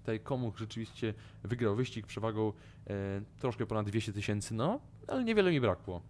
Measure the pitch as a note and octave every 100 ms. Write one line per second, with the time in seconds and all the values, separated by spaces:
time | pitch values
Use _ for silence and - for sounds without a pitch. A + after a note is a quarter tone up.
0 | - A2 - C3 A#2+ G2+ A2 - A2 -
1 | A2+ A2 - - G2+ A#2+ A#2 G#2 B2+ -
2 | G#2 - A2 G#2+ G#2+ G#2 - - - G2+
3 | G2 G2 G#2 - C3 G#2+ A2+ A2 G#2 G#2+
4 | A2 G2+ G#2 G#2 - A2 C#3 C4 - -
5 | - C4+ A#3+ A3 F#3 D#3 A#2+ F2+ - F2+
6 | -